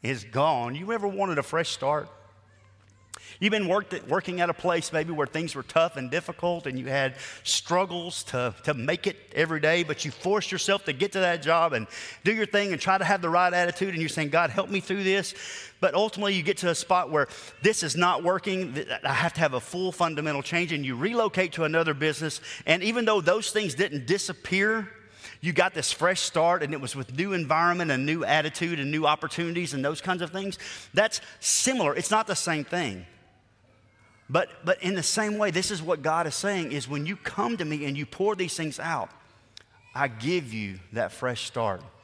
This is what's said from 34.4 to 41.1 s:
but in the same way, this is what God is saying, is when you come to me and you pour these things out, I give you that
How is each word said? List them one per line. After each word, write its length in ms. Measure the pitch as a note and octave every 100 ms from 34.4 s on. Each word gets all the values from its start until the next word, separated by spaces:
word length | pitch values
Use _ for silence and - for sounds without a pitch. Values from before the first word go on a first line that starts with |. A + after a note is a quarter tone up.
| - -
but 180 | D#3+ F3+
in 140 | F#3 F#3+
the 80 |
same 340 | D#3+ - G#3+ G#3
way, 140 | G#3
this 180 | E3+ F#3+
is 140 | G3+
what 180 | D#3 E3
God 240 | C#3+ D#3+ D#3+
is 80 |
saying, 380 | - G3 G3 D#3
is 160 | C#3+ A#2+
when 180 | C#3+ D3+
you 100 | G3
come 420 | - - A3+ A#3
to 80 | D#3+
me 200 | D3+ C#3+
and 100 | C#3
you 100 | D3
pour 280 | - G3 G#3
these 200 | F3+ -
things 240 | D#3+ C3+
out, 300 | D#3+ D#3 G#2 - _ _ _ - - _ _
I 140 | B2 C#3
give 440 | A2 A#2+ F3+ C3
you 260 | A2 G2+ F#2 F2+
that 180 | G#2+ G#2+